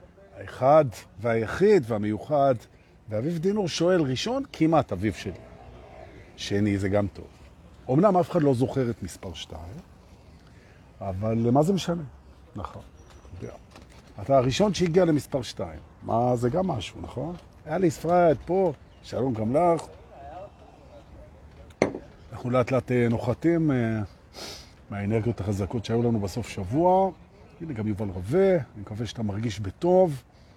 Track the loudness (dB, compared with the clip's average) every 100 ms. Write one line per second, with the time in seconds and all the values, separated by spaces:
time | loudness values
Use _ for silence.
0 | -20 -20 -20 -18 -16 0 4 6 4 -2
1 | -16 -6 -2 0 -2 2 4 4 2 -2
2 | -2 -4 -2 2 4 2 -4 -20 _ _
3 | -8 -4 -4 -2 -2 -2 -2 0 2 4
4 | 2 -2 -2 -4 -6 0 2 4 2 -2
5 | -2 -4 -8 -12 -14 -20 -20 -20 -20 -20
6 | -20 -20 -20 -14 -2 0 2 0 2 0
7 | 0 -4 -18 -20 -20 -20 -20 -14 -2 4
8 | 4 4 2 2 2 2 0 0 -2 -4
9 | -8 -12 -12 -12 -14 -14 -14 -16 -18 -20
10 | -20 -20 -20 -20 -20 -20 -20 -20 -20 -12
11 | -8 -4 -2 0 2 4 4 2 -2 -6
12 | -8 -16 -20 -20 -18 -14 -12 -14 -20 -20
13 | -20 -20 -20 -16 -16 -16 -20 -20 -20 -20
14 | -20 -10 2 4 4 2 2 2 2 4
15 | 4 4 0 -6 -6 -8 -10 -12 -18 -14
16 | -2 0 2 2 2 0 -2 -4 -8 -12
17 | -12 -8 -8 -10 -16 -18 -6 0 0 0
18 | 2 4 4 4 0 0 0 -2 -12 -20
19 | -10 -4 -2 -2 0 2 4 2 -2 -18
20 | -20 -20 -16 -16 -16 -20 -20 -20 -20 -20
21 | -20 -20 -20 -20 -20 -20 -20 -4 -4 -4
22 | -16 -20 -18 -10 -2 0 2 0 0 2
23 | 2 2 -2 -2 0 2 2 0 0 -2
24 | -6 -12 -20 -18 -16 -16 -20 -20 -12 -6
25 | -2 0 0 -2 -2 -2 -4 -4 -2 0
26 | 0 0 -4 -6 -10 -8 -4 0 4 4
27 | 2 -2 -16 -20 -20 -14 -10 -6 -4 -4
28 | -6 -8 -2 2 4 2 -2 -12 -12 -8
29 | -8 -6 -4 -4 -6 -6 -8 -2 2 4
30 | 4 0 -12 -20 -20